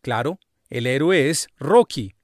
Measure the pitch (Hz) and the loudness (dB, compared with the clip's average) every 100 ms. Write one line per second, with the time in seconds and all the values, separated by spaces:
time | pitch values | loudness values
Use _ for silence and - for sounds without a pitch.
0 | - 117 127 190 _ _ _ 120 120 135 | -4 -4 -4 -8 _ _ _ -6 -4 0
1 | 160 185 139 160 - _ 135 226 233 - | 2 2 2 -2 -8 _ 2 4 4 -4
2 | 101 _ | -10 _